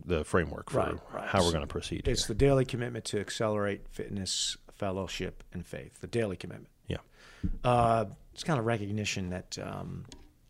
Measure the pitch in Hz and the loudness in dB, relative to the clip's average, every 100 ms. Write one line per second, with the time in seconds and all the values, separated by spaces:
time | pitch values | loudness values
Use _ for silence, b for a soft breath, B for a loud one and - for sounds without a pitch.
0 | 76 80 76 95 76 73 - 127 85 - | 0 0 2 2 2 -2 -2 0 0 -2
1 | - - - 98 85 82 73 110 - - | -8 -8 2 4 6 4 0 -4 -4 -2
2 | - 120 - 104 139 135 131 117 120 120 | 0 2 0 4 6 6 4 -2 -4 -6
3 | - 104 95 - 110 107 101 98 - - | -4 -2 -2 0 2 2 0 -2 -6 -10
4 | - 101 92 - - - - - 101 95 | -6 -4 -2 -2 -2 -4 -12 -4 -2 -2
5 | 90 - 90 - - 87 85 - - - | -4 -4 -6 -8 -10 -10 -8 -10 -12 -14
6 | - 117 107 90 90 - - _ - - | -4 0 0 -2 -8 -12 -16 _ -6 -6
7 | - B B B B - 127 120 117 113 | -8 B B B B 0 4 6 6 4
8 | 101 - - - - 143 113 113 101 107 | 2 -6 -16 -8 -2 0 2 0 0 -2
9 | 104 98 90 90 - - 98 98 92 92 | -2 -2 -4 -4 -8 -8 -8 -6 -8 -8
10 | - - - _ | -12 -16 -20 _